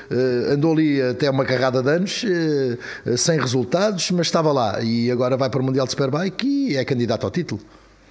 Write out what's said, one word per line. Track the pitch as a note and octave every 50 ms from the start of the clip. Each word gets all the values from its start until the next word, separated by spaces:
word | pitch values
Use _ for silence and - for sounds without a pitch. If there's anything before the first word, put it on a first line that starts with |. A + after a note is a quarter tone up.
| - -
eh, | - A#2+ C3 B2+ B2 A#2+ - - C#3+
andou | C#3+ D3 E3 D#3+
ali | D#3 D#3 D3+ C#3+ C3+
até | B2+ B2 B2 B2 D3 C#3
uma | C3 C3+ C3
carrada | B2 C3 B2 C3 C3 B2 C3
de | B2 C#3
anos, | D#3 F3 F#3+ F#3+ - - -
eh, | G#3 F3+ E3+ E3 D#3 D3 C#3 C3+ B2 A#2 A#2+ - - - - -
eh, | - A#2+
sem | A#2+ - E3+ E3 D3+
resultados, | B2+ B2 A#2+ C3 A#2 - - F3 G3+ A3 G#3 E3+ - -
mas | F3+ F3 E3
estava | - - E3+ D#3 D#3
lá | C#3+ C3+ A#2 G2+ G2+ - A#2
e | A2+ A#2 A#2 A#2 A#2+
agora | B2 B2 B2+ B2+ C3+
vai | B2 C3+ B2+
para | C3+ C3
o | C3
Mundial | C3 C3 C#3 C3
de | B2
Superbike | - - C#3 C3 C#3 D3+ F#3+ F#3+ F#3 - A3
e | C#4 C#4 C#4+ C#4 A#3+ C#3+
é | C3 B2
candidato | - C#3 A#2+ A#2+ G#2 A2+ G#2 -
ao | G2
título. | - F3+ D3+ - A2 G2+ - - - - - - - - - -